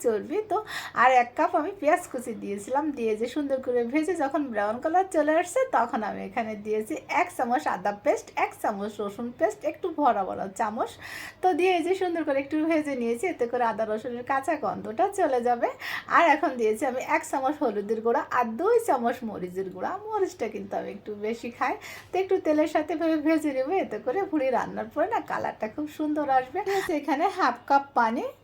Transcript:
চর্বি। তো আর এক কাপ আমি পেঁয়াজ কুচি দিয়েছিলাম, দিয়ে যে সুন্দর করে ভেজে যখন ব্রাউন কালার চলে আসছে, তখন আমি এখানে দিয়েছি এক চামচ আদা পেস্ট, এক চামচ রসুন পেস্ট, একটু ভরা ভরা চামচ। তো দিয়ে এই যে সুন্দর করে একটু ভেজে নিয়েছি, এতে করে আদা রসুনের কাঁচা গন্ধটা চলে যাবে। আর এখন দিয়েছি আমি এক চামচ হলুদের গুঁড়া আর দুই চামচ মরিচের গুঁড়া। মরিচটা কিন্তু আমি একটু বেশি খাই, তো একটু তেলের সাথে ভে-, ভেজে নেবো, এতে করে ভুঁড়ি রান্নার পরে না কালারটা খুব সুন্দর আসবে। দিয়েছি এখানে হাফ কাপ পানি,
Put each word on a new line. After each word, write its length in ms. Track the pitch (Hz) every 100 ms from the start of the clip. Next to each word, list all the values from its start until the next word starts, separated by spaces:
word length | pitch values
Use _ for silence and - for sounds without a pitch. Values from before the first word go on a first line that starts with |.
| 240
চর্বি। 320 | 214 208 370 427
তো 60 | 370 427 - - -
আর 80 | 247 254
এক 80 | 240 -
কাপ 140 | 339 349
আমি 120 | 311 202
পেঁয়াজ 240 | 294 330 -
কুচি 220 | 254 240 202
দিয়েছিলাম, 420 | 202 202 - 269 311 247
দিয়ে 160 | 220 214
যে 60 | 247 311
সুন্দর 220 | 285 262 254
করে 160 | 247 233
ভেজে 220 | 294 311 339
যখন 180 | 269 320 277
ব্রাউন 240 | 208 208 233
কালার 240 | 320 359 381 330
চলে 180 | 294 320
আসছে, 180 | 349 523 523 -
তখন 220 | 240 240 202
আমি 120 | 196 196
এখানে 240 | 240 220 208 214
দিয়েছি 280 | 214 220 311 - 330
এক 60 | 359 -
চামচ 260 | 240 254 294 180
আদা 160 | 202 202
পেস্ট, 240 | 285 440 - - 359
এক 60 | -
চামচ 300 | 262 196 208 220
রসুন 260 | 202 220 240 -
পেস্ট, 220 | 330 415 -
একটু 160 | - 370 302
ভরা 260 | 285 208 190
ভরা 180 | 202 196 190
চামচ। 320 | 220 226 466 - - - - -
তো 60 | 370 302
দিয়ে 140 | 370 349
এই 60 | 339
যে 60 | 381
সুন্দর 200 | 359 330 302
করে 100 | 269
একটু 120 | 277 311 320
ভেজে 240 | 320 294 262
নিয়েছি, 240 | 233 233 370
এতে 120 | - 233
করে 120 | 254 226
আদা 120 | 208 214
রসুনের 400 | 220 254 240 247
কাঁচা 220 | 269 277 311
গন্ধটা 420 | 202 196 202 226 392 392
চলে 200 | 320 247 240
যাবে। 220 | 240 349 - - - - 269
আর 80 | 339
এখন 180 | 302 330 254
দিয়েছি 240 | 220 220 269
আমি 100 | 247 - 330
এক 80 | -
চামচ 260 | 285 262 302
হলুদের 380 | 247 208 202 220 226
গুঁড়া 160 | 262 311 254
আর 80 | 233 226
দুই 160 | 381 466 415
চামচ 300 | 269 233 - 226
মরিচের 380 | 185 180 185 190
গুঁড়া। 180 | 180 208 381 427
মরিচটা 420 | 427 370 - 220 202
কিন্তু 180 | 196 190
আমি 100 | 190 202
একটু 140 | - 208 214
বেশি 240 | 233 240 -
খাই, 160 | 254 427 - - -
তো 60 | 403
একটু 140 | 381 381 330
তেলের 240 | 302 320 330
সাথে 180 | 311 320
ভে-, 220 | 330 320 294
ভেজে 260 | 320 302 262
নেবো, 140 | 262 381
এতে 140 | 262 214 247
করে 140 | 349 339
ভুঁড়ি 180 | 311 262 226
রান্নার 300 | 185 202 220
পরে 140 | 285 370
না 60 | 440 -
কালারটা 380 | - 220 - 220 -
খুব 100 | 302 -
সুন্দর 280 | 302 302 269 262
আসবে। 220 | 254 359 403
দিয়েছি 240 | 392 381 302
এখানে 260 | 285 285 381 370
হাফ 200 | 277 - -
কাপ 140 | 277 277 247
পানি, 280 | 226 247 508 -